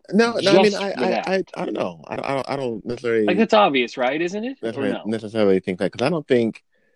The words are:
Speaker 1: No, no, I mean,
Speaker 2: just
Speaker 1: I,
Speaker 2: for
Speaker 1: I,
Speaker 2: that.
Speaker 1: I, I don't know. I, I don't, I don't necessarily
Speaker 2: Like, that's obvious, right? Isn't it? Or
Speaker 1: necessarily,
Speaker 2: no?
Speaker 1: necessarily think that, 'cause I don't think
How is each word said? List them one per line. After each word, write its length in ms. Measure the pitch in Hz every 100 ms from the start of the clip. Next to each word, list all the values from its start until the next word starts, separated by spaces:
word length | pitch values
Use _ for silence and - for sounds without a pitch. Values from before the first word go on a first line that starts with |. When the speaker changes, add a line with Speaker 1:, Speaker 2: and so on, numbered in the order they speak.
| -
Speaker 1:
No, 200 | 190 233
no, 180 | 214 180
I 20 | 190
mean, 40 | 208
Speaker 2:
just 120 | 196
Speaker 1:
I, 160 | 196
Speaker 2:
for 60 | -
Speaker 1:
I, 100 | 185
Speaker 2:
that. 180 | 180 -
Speaker 1:
I, 160 | 190 - -
I 100 | 147
don't 80 |
know. 300 | - 92 165 -
I, 60 |
I 200 | - - 139
don't, 140 | -
I 40 | 139
don't 300 | 127 110 -
necessarily 400 | 120 120 113 110
Speaker 2:
Like, 120 | 185
that's 160 | 226 214
obvious, 420 | 196 135 120 -
right? 240 | 123 151
Isn't 220 | 175 208 240
it? 140 | 269
Or 60 | 117
Speaker 1:
necessarily, 240 | 110 104
Speaker 2:
no? 100 | - 104
Speaker 1:
necessarily 540 | 113 107 110 101 95
think 200 | 101 90
that, 120 | 92
'cause 140 | - 131
I 40 |
don't 180 | 170 -
think 360 | 123 113 - _ _ _